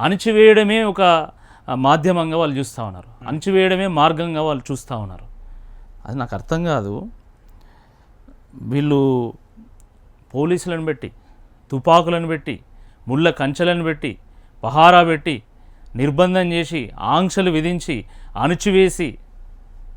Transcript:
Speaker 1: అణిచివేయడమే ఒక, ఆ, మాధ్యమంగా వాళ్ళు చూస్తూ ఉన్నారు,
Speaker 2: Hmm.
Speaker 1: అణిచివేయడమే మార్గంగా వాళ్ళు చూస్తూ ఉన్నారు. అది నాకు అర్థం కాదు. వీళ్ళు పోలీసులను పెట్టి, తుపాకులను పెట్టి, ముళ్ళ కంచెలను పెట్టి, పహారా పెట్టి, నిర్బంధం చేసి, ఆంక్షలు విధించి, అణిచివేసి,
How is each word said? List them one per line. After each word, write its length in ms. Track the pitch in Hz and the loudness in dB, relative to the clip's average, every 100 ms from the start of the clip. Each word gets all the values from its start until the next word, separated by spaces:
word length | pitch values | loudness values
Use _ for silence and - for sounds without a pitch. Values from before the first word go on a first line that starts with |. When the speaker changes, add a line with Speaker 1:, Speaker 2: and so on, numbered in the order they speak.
Speaker 1:
అణిచివేయడమే 840 | 131 190 226 214 220 214 208 220 | -2 0 2 6 8 8 4 2
ఒక, 160 | 220 190 185 165 156 - - - - | 0 2 4 4 0 -10 -20 -16 -8
ఆ, 60 | |
మాధ్యమంగా 640 | 127 131 160 160 175 160 160 | 0 2 2 2 0 0 0
వాళ్ళు 180 | 156 135 | 0 -2
చూస్తూ 260 | 139 - | -6 -8
ఉన్నారు, 220 | 110 90 - | -10 -12 -18
Speaker 2:
Hmm. 220 | - 110 | -18 -10
Speaker 1:
అణిచివేయడమే 580 | 151 196 190 185 185 196 | -6 0 2 2 0 0
మార్గంగా 560 | 160 156 160 170 156 | 2 2 2 -4 -2
వాళ్ళు 300 | 156 139 120 | -2 -4 -6
చూస్తూ 260 | 135 - 117 | -10 -8 -10
ఉన్నారు. 280 | 101 90 - - - - - - - - - | -10 -14 -18 -20 -20 -20 -20 -20 -20 -20 -12
అది 120 | 131 | -8
నాకు 160 | 120 | -8
అర్థం 300 | 98 - 165 | -8 -6 -4
కాదు. 460 | 170 139 101 107 220 - _ _ - - - _ _ _ _ _ - - _ | -2 -2 -4 -8 -12 -18 _ _ -20 -20 -20 _ _ _ _ _ -20 -20 _
వీళ్ళు 760 | 131 110 139 147 139 135 127 117 - _ - - - - _ - _ _ | -16 -6 -2 2 2 2 0 -2 -8 _ -20 -20 -20 -20 _ -20 _ _
పోలీసులను 500 | 127 160 175 - 165 | -4 -2 -2 -4 -6
పెట్టి, 280 | 160 147 - - - - - _ _ | -6 -6 -10 -16 -20 -20 -20 _ _
తుపాకులను 540 | 135 170 165 165 170 165 | -4 2 4 4 -2 -4
పెట్టి, 340 | 160 - 107 - - - - - | -6 -8 -12 -14 -20 -20 -16 -6
ముళ్ళ 220 | 135 165 | 0 2
కంచెలను 540 | 160 139 139 175 175 | 2 -2 0 0 0
పెట్టి, 340 | 160 156 139 98 - - - - | -2 -4 -8 -10 -16 -20 -20 -10
పహారా 380 | 113 143 170 180 | -2 6 8 8
పెట్టి, 400 | 165 156 165 123 - _ - - - - | 6 0 -4 -8 -10 _ -20 -20 -14 -4
నిర్బంధం 560 | 147 143 180 185 175 | -2 2 2 2 0
చేసి, 380 | 170 165 165 110 - | -2 -4 -6 -10 -8
ఆంక్షలు 520 | 104 151 185 196 185 | -2 0 0 0 0
విధించి, 540 | 156 165 175 - 123 - - - 104 | 0 -2 -4 -6 -8 -10 -16 -14 -4
అణిచివేసి, 760 | 135 175 208 185 185 180 156 - - - - - - - - | -2 -2 2 4 4 0 -8 -10 -18 -20 -20 -20 -20 -20 -20